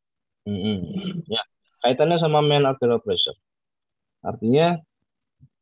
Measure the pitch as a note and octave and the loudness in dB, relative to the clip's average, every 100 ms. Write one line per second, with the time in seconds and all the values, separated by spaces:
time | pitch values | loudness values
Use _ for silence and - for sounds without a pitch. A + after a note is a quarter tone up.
0 | _ _ _ _ - G2+ G#2 G2+ F2 - | _ _ _ _ -8 -4 -2 -4 -4 -8
1 | - F3+ - A2 - _ _ _ B2 B2+ | -8 -8 -8 -8 -8 _ _ _ -2 2
2 | D#3 E3+ D#3+ D3+ D3 C#3+ C#3+ C3+ A#2+ A#2 | 2 2 2 2 2 4 2 0 0 0
3 | - F2+ - - _ _ _ _ _ _ | 0 -2 -2 -4 _ _ _ _ _ _
4 | _ _ F2+ A#2 A2 C3+ E3+ E3+ - _ | _ _ -10 -4 2 4 2 0 -8 _
5 | _ _ _ _ _ _ | _ _ _ _ _ _